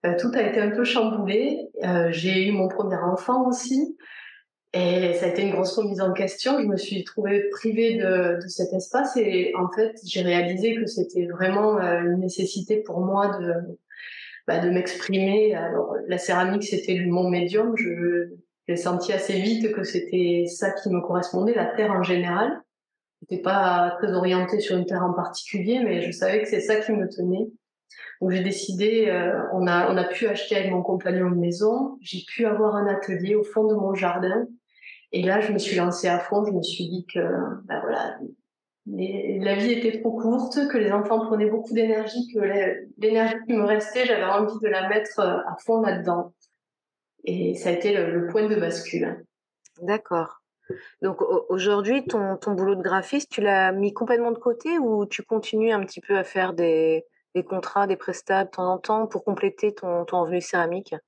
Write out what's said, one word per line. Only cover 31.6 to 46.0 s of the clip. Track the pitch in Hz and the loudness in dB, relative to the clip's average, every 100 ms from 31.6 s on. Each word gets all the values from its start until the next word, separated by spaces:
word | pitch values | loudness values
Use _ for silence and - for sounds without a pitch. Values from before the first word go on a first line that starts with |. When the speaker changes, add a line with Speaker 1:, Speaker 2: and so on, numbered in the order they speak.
| 214 247 277 - | 2 2 -2 -6
Speaker 1:
J'ai | - 185 - | -10 -10 -10
pu | - 226 | -2 0
avoir | 208 214 208 | 4 2 2
un | 202 | 0
atelier | 196 - 175 190 214 | 0 -2 -4 2 0
au | |
fond | 208 220 214 | 2 2 2
de | 214 | 2
mon | 190 | 0
jardin. | 185 180 180 185 214 247 - _ _ - - _ - | 0 0 0 0 0 -2 -10 _ _ -20 -20 _ -2
Et | |
là, | 180 202 | 2 2
je | 214 | 2
me | 202 | -2
suis | - 180 | 0 0
lancée | 175 175 180 | 0 0 0
à | 175 | 0
fond. | - 208 | 0 0
Je | 208 | 0
me | 180 | -2
suis | 165 - 170 | -4 -6 -6
dit | 180 175 | -6 -4
que, | 180 - 180 - - - | -2 -2 -2 -4 -8 -8
bah | - | -6
voilà, | - - - - - - _ _ _ _ 208 | -4 -4 -4 -8 -14 -16 _ _ _ _ -10
les, | 190 190 196 - 196 | -6 -4 -4 -4 -2
la | 196 | 0
vie | 202 233 | 0 0
était | 233 226 220 | 2 0 0
trop | 226 | -2
courte, | 226 226 254 - 285 277 | 0 0 0 0 -2 0
que | 240 | 2
les | 196 | 2
enfants | 202 208 226 220 | 2 2 0 0
prenaient | 214 214 | 2 2
beaucoup | 220 - | 0 -2
d'énergie, | 226 220 220 214 240 240 | 0 2 0 -2 -4 -2
que | 220 | 0
l'é-, | 196 202 185 - - - | 0 2 0 -2 -10 -2
l'énergie | 214 220 226 226 - | 2 4 2 0 0
qui | |
me | 226 | 2
restait, | 208 214 214 247 247 | 4 2 0 -2 2
j'avais | 202 | 2
envie | 185 202 214 220 | 2 2 0 0
de | 214 | 0
la | 190 190 | 0 2
mettre, | 214 214 - | 0 0 0
euh, | 185 180 | 0 0
à | 180 170 | -4 -6
fond | - 226 | 0 2
là-dedans. | 214 180 | 2 0